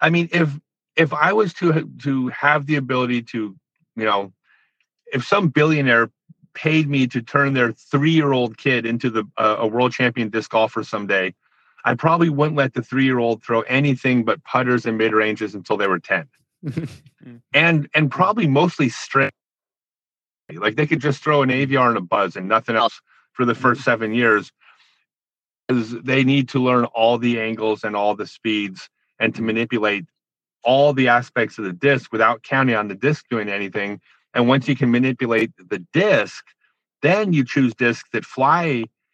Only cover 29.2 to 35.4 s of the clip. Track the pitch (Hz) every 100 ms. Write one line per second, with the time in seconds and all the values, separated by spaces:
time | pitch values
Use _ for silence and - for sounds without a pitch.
29.2 | 113 110 113 110 117 117 107 101 85 _
30.2 | _ _ _ _ 120 131 147 135 127 120
31.2 | 117 127 110 - 101 87 139 131 - 110
32.2 | 110 117 - 135 131 110 104 98 131 151
33.2 | - 117 104 101 98 104 101 101 _ _
34.2 | _ 123 120 135 131 131 123 120 131 127
35.2 | 120 113